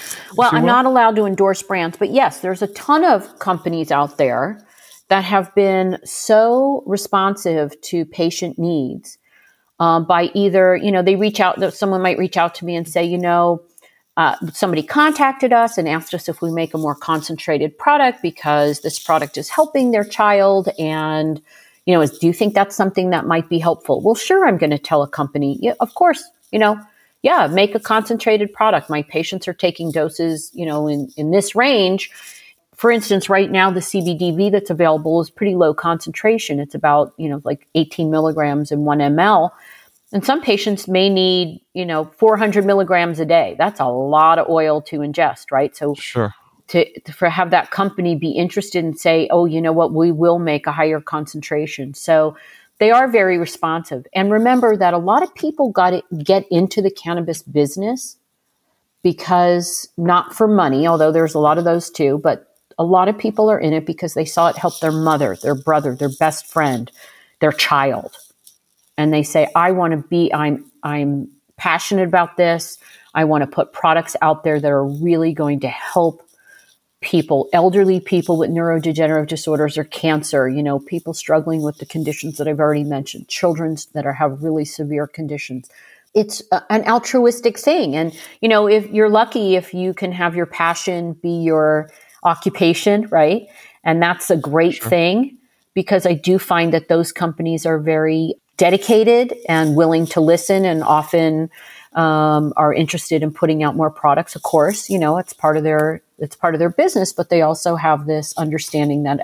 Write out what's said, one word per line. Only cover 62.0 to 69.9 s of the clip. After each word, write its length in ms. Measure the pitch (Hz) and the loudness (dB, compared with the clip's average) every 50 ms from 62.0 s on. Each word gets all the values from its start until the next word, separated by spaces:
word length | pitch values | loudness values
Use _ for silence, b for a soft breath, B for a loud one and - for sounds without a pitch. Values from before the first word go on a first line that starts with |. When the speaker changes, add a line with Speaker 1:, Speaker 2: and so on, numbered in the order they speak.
| 156 139 135 147 | 0 0 0 0
Speaker 1:
but 320 | - 165 123 - - _ _ _ _ _ _ - | 0 -2 -2 -2 -6 _ _ _ _ _ _ -4
a 60 | 165 | 0
lot 240 | 170 185 185 185 196 | 2 2 4 4 2
of 100 | 214 208 | 0 -2
people 320 | - 220 214 - 214 214 | -4 -4 0 2 2 2
are 80 | 214 - | 2 2
in 140 | - 156 | 0 0
it 120 | 151 160 156 | 0 -2 -2
because 300 | 170 165 - - 160 - | -4 -6 -6 -8 -6 -4
they 100 | 170 160 | -4 -6
saw 240 | 156 - - 170 170 | -4 0 0 0 0
it 80 | - | 0
help 220 | - - 175 - - | -2 -4 -4 -4 -4
their 140 | - 160 | -2 -2
mother, 440 | 156 156 160 160 156 143 147 110 92 - | -2 0 0 2 2 2 0 -2 -2 -4
their 120 | - 139 147 | -4 -4 -4
brother, 400 | 139 139 160 156 151 143 143 123 | -2 0 0 0 0 0 -2 -4
their 140 | 131 147 139 135 - | -4 -4 -4 -2 0
best 260 | 160 156 151 - - | -2 -2 -2 -4 -10
friend, 460 | - - 165 151 143 131 117 120 - b b b b b b b b b - | -6 -2 -2 0 0 -2 -4 -6 -10 b b b b b b b b b 0
their 120 | - 151 | 0 0
child. 640 | 147 - - - 151 139 139 139 123 87 - - - - - _ _ _ _ - _ _ _ _ _ _ _ _ _ | 0 0 0 0 2 2 2 0 -2 -4 -8 -12 -16 -20 -20 _ _ _ _ -20 _ _ _ _ _ _ _ _ _
And 160 | - 151 151 | -2 0 2
they 120 | 156 151 147 | 2 2 0
say, 240 | 151 - 160 151 - - | 0 2 0 2 2 2
"I 160 | 170 170 180 | 2 2 2
wanna 260 | 190 185 175 165 | 2 0 0 0